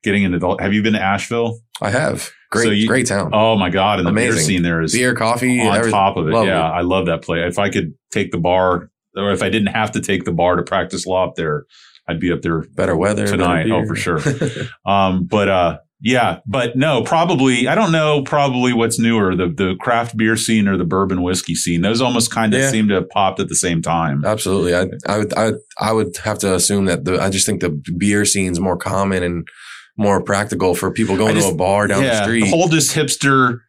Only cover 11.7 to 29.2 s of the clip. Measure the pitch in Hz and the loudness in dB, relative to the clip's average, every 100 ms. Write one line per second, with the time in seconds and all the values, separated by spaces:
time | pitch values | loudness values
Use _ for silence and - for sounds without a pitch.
11.7 | - - - - 82 87 82 85 82 73 | -20 -20 -18 -8 -4 -2 -2 -2 -2 -4
12.7 | - 92 82 98 104 101 98 87 85 80 | -2 0 2 0 0 0 0 2 2 0
13.7 | 90 - 80 - 80 147 127 143 - 113 | 0 -2 -4 -2 -2 -2 -2 -4 -6 -12
14.7 | - - 98 95 92 90 107 101 95 90 | -8 0 2 2 0 0 0 2 2 2
15.7 | 76 _ _ 110 123 113 90 - 131 123 | -2 _ _ 0 2 2 -2 -4 -4 -2
16.7 | 127 156 131 110 165 170 165 131 123 123 | 0 2 0 2 0 2 2 2 2 2
17.7 | 180 202 165 151 147 135 151 143 127 123 | 2 2 2 2 0 0 0 2 2 2
18.7 | 117 117 117 117 113 98 90 92 80 95 | 2 0 2 2 2 2 0 -2 -2 -2
19.7 | 95 - 117 117 110 110 113 113 113 101 | -2 0 0 0 0 0 0 0 2 2
20.7 | 95 85 95 95 90 90 92 - 85 - | 0 0 0 0 0 -2 -2 -4 -4 -2
21.7 | 85 95 117 127 120 113 120 110 123 135 | 0 0 0 0 0 -2 0 0 2 2
22.7 | 113 107 95 87 101 95 92 - 80 92 | 2 2 0 0 0 0 0 -4 -2 0
23.7 | 82 80 82 80 71 76 107 92 98 85 | -2 0 -2 0 -2 -2 -2 -2 0 0
24.7 | 87 92 - - 104 104 - 110 - _ | 0 -2 -6 -4 -2 -2 0 0 -2 _
25.7 | - 107 113 95 - 110 101 101 92 - | -6 0 0 0 -4 -6 -2 0 0 0
26.7 | 101 95 85 73 92 95 95 - 92 90 | 0 0 0 -2 0 0 0 -2 -2 -2
27.7 | 76 67 87 101 104 101 101 92 85 95 | -4 -6 -2 0 2 0 0 -2 0 -2
28.7 | 87 - 95 98 92 | -2 -2 -2 0 0